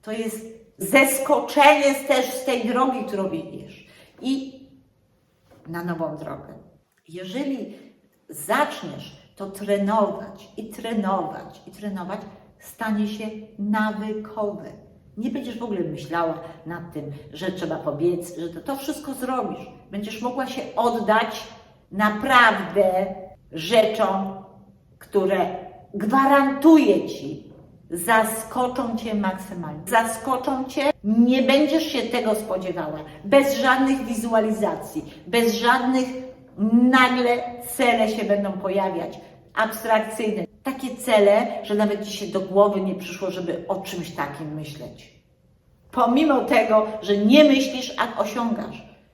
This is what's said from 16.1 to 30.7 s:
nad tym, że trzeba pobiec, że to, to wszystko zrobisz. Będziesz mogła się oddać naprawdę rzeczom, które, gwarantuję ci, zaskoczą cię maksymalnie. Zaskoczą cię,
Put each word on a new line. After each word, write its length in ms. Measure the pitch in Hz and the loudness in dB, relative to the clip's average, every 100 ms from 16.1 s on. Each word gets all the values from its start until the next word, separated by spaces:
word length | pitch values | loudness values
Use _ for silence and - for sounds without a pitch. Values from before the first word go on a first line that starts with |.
| 170 165 156 - - 160 | -4 -2 -4 -10 -16 -12
nad 260 | 175 170 | -12 -12
tym, 120 | 151 143 143 - | -12 -12 -14 -16
że 200 | 156 185 | -8 -8
trzeba 240 | 180 165 156 | -6 -6 -4
pobiec, 640 | 156 143 175 175 - - | -4 -2 0 0 -6 -10
że 100 | 165 | -10
to, 120 | 170 | -10
to 160 | - 269 | -8 -6
wszystko 380 | - 294 - | -6 -8 -8
zrobisz. 580 | 262 254 254 208 202 - - - | -8 -4 -4 -4 -8 -12 -20 -12
Będziesz 320 | 202 208 - | -10 -8 -6
mogła 240 | 247 254 254 | -6 -4 -6
się 160 | - - - | -6 -6 0
oddać 720 | 233 226 202 214 226 - - - - _ _ | 0 0 2 2 2 -6 -12 -18 -20 _ _
naprawdę 1120 | 190 208 214 262 247 233 202 185 190 190 185 196 - - - _ | 0 0 0 4 6 6 4 -2 2 4 2 -2 -6 -14 -20 _
rzeczom, 920 | 165 170 226 214 214 196 196 196 190 - - - _ _ _ | -10 2 4 4 2 0 0 -4 -8 -16 -20 -20 _ _ _
które, 580 | - 202 190 190 175 - - - - | -2 0 2 2 0 -4 -12 -18 -12
gwarantuję 1120 | 202 214 269 269 277 269 - 320 311 240 180 - | -4 0 4 6 6 4 4 8 8 8 4 2
ci, 440 | - 139 151 - - - - _ | -8 -10 -12 -14 -20 -20 -20 _
zaskoczą 1040 | 170 202 220 220 - - 254 247 247 233 220 | -8 2 2 2 -2 -6 -4 -2 -2 -4 -6
cię 180 | 226 | -4
maksymalnie. 680 | 208 190 190 - 175 156 151 165 | -2 -2 -4 -10 -10 -10 -10 0
Zaskoczą 800 | 233 226 - - 254 254 269 | 2 2 -4 -4 -2 -2 -4
cię, 260 | 262 | -4